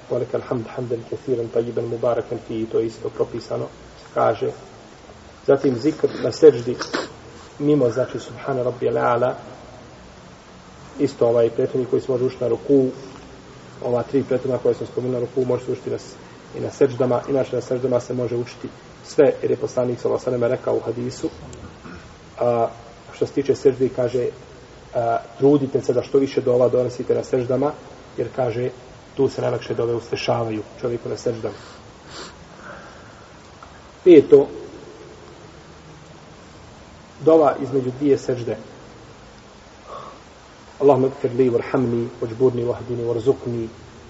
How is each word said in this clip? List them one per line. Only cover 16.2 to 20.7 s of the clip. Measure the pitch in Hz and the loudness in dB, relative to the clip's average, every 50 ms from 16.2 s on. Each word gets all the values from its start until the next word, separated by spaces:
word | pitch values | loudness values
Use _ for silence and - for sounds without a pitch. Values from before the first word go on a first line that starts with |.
| - - - - - - - 123 | -20 -20 -20 -20 -20 -14 -10 -8
i | |
na | 123 117 | -8 -8
seždama, | - - 147 131 120 120 131 123 123 120 - - | 0 2 2 2 4 0 0 2 2 0 0 0
inače | 139 131 127 - - | 0 0 0 0 -2
na | 123 117 | -6 -4
seždama | - 131 123 123 127 123 120 | -2 -4 -2 0 0 0 0
se | - - 123 | 0 -2 -4
može | 123 123 113 120 | -4 -2 -2 -2
učiti | 120 123 - - - - - - - - - - - - | -4 -6 -6 -10 -14 -14 -14 -14 -16 -20 -20 -20 -20 -18
sve, | - - - 147 127 - - - | -6 2 4 4 4 4 2 -2
jer | - | -2
je | 123 | -2
poslanik, | - 110 - - 127 123 123 120 117 | -2 -2 -4 -2 -2 -2 0 -2 -2
sallallahu | - 117 117 117 - 127 | -2 -2 -2 -2 -2 -2
alejhi | 127 120 | -2 0
ve | 117 117 | 0 0
sellem, | 127 127 | 0 -2
rekao | - - | -2 -2